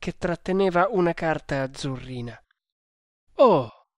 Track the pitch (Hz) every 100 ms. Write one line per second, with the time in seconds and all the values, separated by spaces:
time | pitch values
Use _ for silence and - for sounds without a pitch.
0 | - 165 180 170 - 185 196 175 185 175
1 | 175 220 - - - 139 135 135 143 127
2 | 127 127 120 113 _ _ _ _ _ _
3 | _ _ _ - 262 170 117 - _